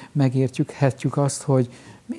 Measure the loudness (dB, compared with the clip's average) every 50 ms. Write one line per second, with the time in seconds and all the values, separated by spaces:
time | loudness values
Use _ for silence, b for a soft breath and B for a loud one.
0 | B B B 2 2 2 2 2 0 0 0 -2 -4 -4 -2 0 0 0 0 0
1 | -4 -4 0 0 0 0 -2 -2 -2 2 2 2 2 0 B B B B B B
2 | B -12 -12